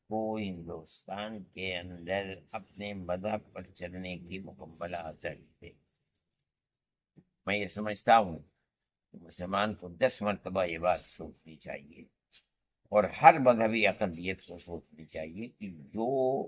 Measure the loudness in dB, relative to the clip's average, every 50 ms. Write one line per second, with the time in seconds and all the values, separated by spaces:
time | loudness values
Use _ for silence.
0 | _ -6 -4 -4 -2 -2 -4 -4 -4 -6 -6 -8 -10 -10 -12 -12 -12 -16 -20 -18
1 | -14 -10 -8 -8 -8 -8 -10 -12 -14 -16 -12 -8 -6 -4 -4 -6 -6 -8 -12 -10
2 | -6 -2 -2 -2 -2 -4 -8 -12 -12 -12 -12 -12 -12 -14 -14 -10 -10 -8 -8 -8
3 | -6 -6 -4 -4 -2 -2 -4 -4 -6 -10 -14 -16 -16 -16 -14 -12 -12 -10 -8 -8
4 | -8 -8 -8 -10 -10 -12 -12 -12 -12 -14 -16 -18 -18 -18 -14 -12 -10 -8 -8 -8
5 | -8 -10 -10 -10 -10 -10 -10 -10 -14 -20 _ _ -20 -20 -20 _ _ _ _ _
6 | _ _ _ _ _ _ _ _ _ _ _ _ _ _ _ _ _ _ _ _
7 | _ _ _ -20 -20 _ _ _ _ -2 -2 -2 -2 -4 -6 -6 -6 -4 -6 0
8 | 6 8 8 8 8 4 -2 -10 -12 -18 _ _ _ _ _ _ _ _ _ _
9 | _ _ -20 -20 -20 -18 -12 -10 -6 -2 0 0 0 0 -2 -6 -10 -14 0 2
10 | 2 2 2 0 0 -2 -2 -2 -4 -4 -2 0 0 0 -2 0 2 2 2 2
11 | -2 -8 -14 -14 -14 -14 -16 -18 -20 -20 -20 -16 -12 -12 -12 -12 -14 -18 -20 -20
12 | -20 -20 _ _ _ _ -18 -18 -18 _ _ _ _ _ _ _ _ 2 4 4
13 | 4 4 4 10 12 12 12 12 10 6 6 6 4 2 4 4 4 4 4 2
14 | 0 -2 -2 -4 -4 -6 -6 -6 -10 -16 -18 -16 -14 -12 -12 -12 -12 _ -20 -20
15 | -18 -12 -10 -10 -10 -8 -10 -12 -12 -12 -12 -12 -12 -12 -12 -14 -16 -10 -6 -4
16 | -2 0 0 0 2 0 0 -2 -4